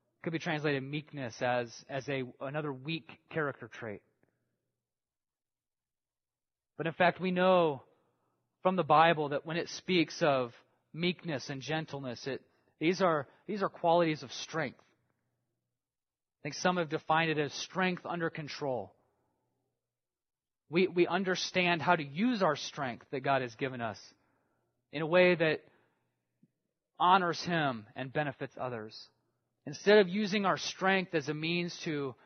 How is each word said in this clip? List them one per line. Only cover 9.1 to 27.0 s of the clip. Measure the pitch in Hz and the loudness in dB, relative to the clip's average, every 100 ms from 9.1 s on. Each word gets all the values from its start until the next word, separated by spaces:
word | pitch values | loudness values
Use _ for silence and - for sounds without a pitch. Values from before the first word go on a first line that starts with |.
| 156 143 | 4 0
that | 147 165 | -4 -4
when | 165 | -6
it | - | -6
speaks | - - 185 156 - | -8 0 0 0 2
of | 160 135 120 - _ _ _ | 2 2 0 -8 _ _ _
meekness | 151 175 180 170 135 - | -4 -4 -4 -6 -6 -6
and | 139 | -10
gentleness, | 127 156 156 139 135 117 143 | -4 -6 -4 -8 -8 -8 -8
it, | 127 - _ _ _ | -8 -10 _ _ _
these | 156 185 | 0 2
are, | 190 156 131 _ - | 2 2 -2 _ -10
these | 202 | -4
are | 190 | -4
qualities | - 175 170 165 156 | -2 2 4 4 0
of | 123 | -6
strength. | - - 160 135 - _ _ _ _ _ _ _ _ _ _ _ _ _ _ _ _ | -12 -8 -6 -6 -8 _ _ _ _ _ _ _ _ _ _ _ _ _ _ _ _
I | |
think | 151 - | -12 -4
some | 185 180 | -2 0
have | 156 | -2
defined | 151 - 156 165 | -4 0 2 2
it | 151 | 0
as | 143 | -2
strength | - - 185 185 175 - | -6 -8 -2 -2 -2 -6
under | 170 165 | -6 -6
control. | - 147 - 147 123 95 _ _ _ _ _ _ _ _ _ _ _ _ _ _ _ _ _ _ | -6 -10 -8 -4 -4 -8 _ _ _ _ _ _ _ _ _ _ _ _ _ _ _ _ _ _
We, | 160 185 | 0 2
we | 175 175 | 2 2
understand | 175 190 175 - 185 180 170 | 2 0 -2 -2 0 2 2
how | 143 175 | 2 2
to | |
use | 143 143 240 233 | 0 -2 -2 2
our | 180 143 | 0 0
strength | - - 131 117 - | -6 -8 -8 -8 -10
that | 139 | -6
God | 139 135 | 0 0
has | 123 - | -2 -4
given | 135 127 | -6 -4
us | 117 98 - _ _ _ _ _ _ _ _ | -6 -8 -16 _ _ _ _ _ _ _ _
in | 147 | -6
a | 160 | 2
way | 180 180 170 | 6 6 6
that | 160 151 - _ _ _ _ _ _ _ _ _ _ _ _ | 2 0 -6 _ _ _ _ _ _ _ _ _ _ _ _
honors | - | 0